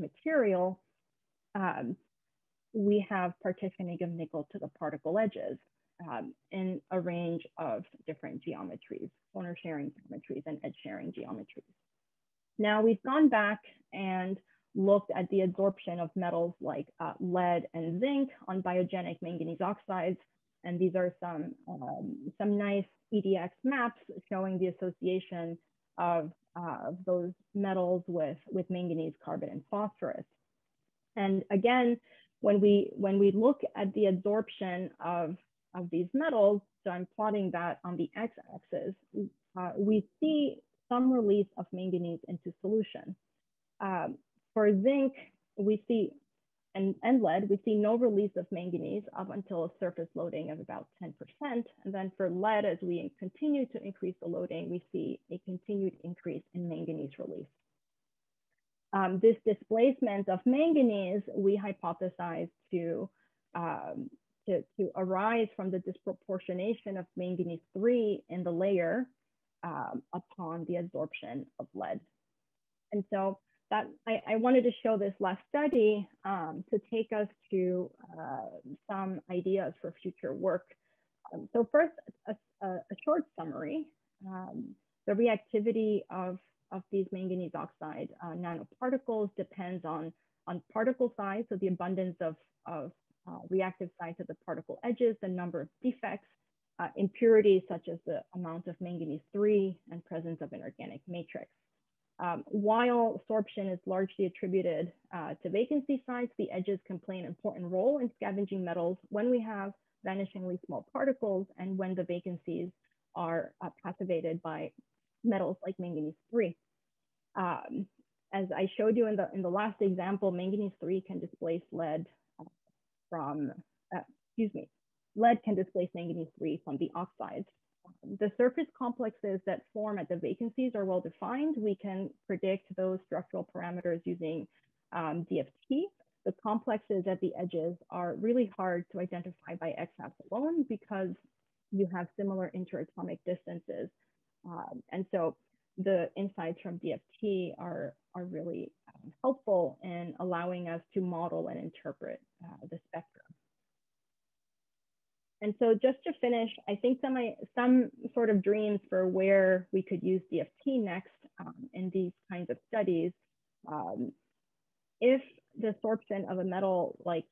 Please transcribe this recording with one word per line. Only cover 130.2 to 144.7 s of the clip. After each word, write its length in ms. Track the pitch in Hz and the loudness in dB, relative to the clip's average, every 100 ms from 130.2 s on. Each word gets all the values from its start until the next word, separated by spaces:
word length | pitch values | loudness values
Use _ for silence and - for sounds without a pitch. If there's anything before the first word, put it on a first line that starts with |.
| - - 233 240 254 | -2 -2 -4 -2 -2
are 100 | 233 | 0
well 160 | 190 185 | 0 0
defined. 560 | 170 - 214 254 311 294 | -2 -8 -6 -2 0 0
We 160 | 214 | 0
can 360 | 196 202 190 196 - - | -2 -4 -4 -6 -10 -6
predict 480 | 190 190 190 - 190 | -2 0 -2 -4 -4
those 220 | 185 185 - | -2 -2 -4
structural 420 | 170 - 180 180 | -6 -6 -8 -8
parameters 460 | 180 175 180 175 170 | -8 -8 -4 -2 -2
using, 420 | 180 175 160 160 151 _ _ _ _ | -2 -4 -4 -4 -8 _ _ _ _
um, 340 | 170 160 170 165 | -6 -4 -4 -2
D 120 | 185 | -2
F 60 | 135 _ _ | -4 _ _
T. 220 | 277 392 - _ _ | -2 -2 -8 _ _
The 100 | - 190 | -6 -4
complexes 640 | 220 220 247 214 - 196 185 | -2 -2 0 -4 0 0 0
at 140 | 185 | 0
the 120 | 185 - | -2 -2
edges 380 | 180 170 165 175 - | -4 -2 -2 -4 -8
are 240 | 180 175 - | -6 -4 -2
really 340 | 220 240 214 190 | 2 4 2 0
hard 280 | 185 175 180 | -2 -2 -4
to 80 | 185 | -6
identify 540 | 180 175 180 170 - 175 | -6 -6 -8 -12 -12 -6
by 100 | 165 | -6
X 220 | - 170 - | -6 -8 -10
maps 220 | 104 - - | -16 -14 -8
alone 340 | 220 302 339 269 | -4 0 0 0
because 420 | 214 - 196 190 185 _ _ _ _ _ | -2 -4 -4 -4 -6 _ _ _ _ _
you 140 | 196 185 | 0 0
have 160 | 180 175 - | -2 -6 -4
similar 340 | 196 190 180 | -2 -2 -4
interatomic 640 | 185 180 190 160 - 180 170 - | -6 -6 -6 -8 -8 -8 -6 -6
distances. 640 | 180 - 175 - - 147 - _ _ _ _ | -6 -6 -10 -8 -8 -8 -12 _ _ _ _
Um, 380 | 180 170 - | -14 -12 -10